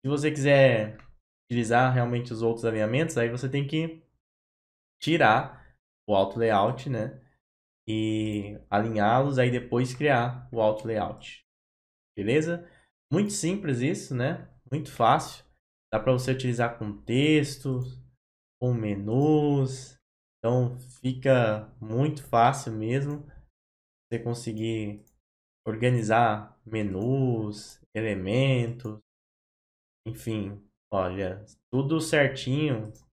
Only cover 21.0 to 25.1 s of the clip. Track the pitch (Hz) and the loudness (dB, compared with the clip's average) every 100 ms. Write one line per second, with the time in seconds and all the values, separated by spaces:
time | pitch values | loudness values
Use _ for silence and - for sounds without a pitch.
21 | 127 131 135 127 113 107 107 - 110 117 | -6 -2 2 4 4 0 -6 -16 -6 0
22 | 151 151 - 117 123 131 - 110 110 131 | 0 -2 0 4 4 2 -8 -6 -2 -2
23 | 139 147 - - _ _ _ _ _ _ | -4 -8 -12 -20 _ _ _ _ _ _
24 | _ 117 117 117 - 110 113 110 104 104 | _ -6 -6 -6 -8 -6 -4 -4 -6 -10
25 | _ | _